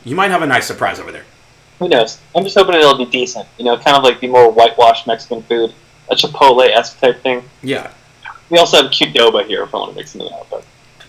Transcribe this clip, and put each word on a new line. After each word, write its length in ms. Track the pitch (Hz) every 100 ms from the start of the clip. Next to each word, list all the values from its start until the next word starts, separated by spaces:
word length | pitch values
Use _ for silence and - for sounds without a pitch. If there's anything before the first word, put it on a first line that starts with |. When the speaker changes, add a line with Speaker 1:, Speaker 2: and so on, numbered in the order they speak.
Speaker 1:
you 120 | 117 160
might 140 | 196
have 100 | 180
a 60 | 151
nice 200 | 123 -
surprise 320 | 113 107 90
over 140 | 82
there. 120 | 76 - _ _ _ _ -
Speaker 2:
Who 100 | 180
knows? 300 | 135 110 - _
I'm 80 | 170
just 120 | 196 208
hoping 180 | 185
it'll 220 | 170 147 131
be 80 |
decent. 420 | 120 - 120 113 101 -
You 80 | 120
know, 100 | 117
kind 200 | 151 139
of 40 |
like 180 | 131 117
the 80 | 127
more 220 | 123 120
whitewashed 560 | 110 117 117 117 113 -
Mexican 360 | 113 - 117
food, 320 | 113 117 113 - _ _ -
a 40 |
Chipotle-esque 840 | - - - 139 123 127 107 120 -
type 220 | 131 120
thing. 200 | 131 123 127 _
Speaker 1:
Yeah. 280 | 131 127 - - _ _ - - -
Speaker 2:
We 80 | 170
also 240 | 160 160
have 80 | 135
Qdoba 560 | - 139 120 117 110 101
here 160 | 98
if 120 | 98
I 40 | -
wanna 140 | -
mix 220 | 98 -
it 80 | -
up. 240 | 90 - -
But 140 | - - _ _ _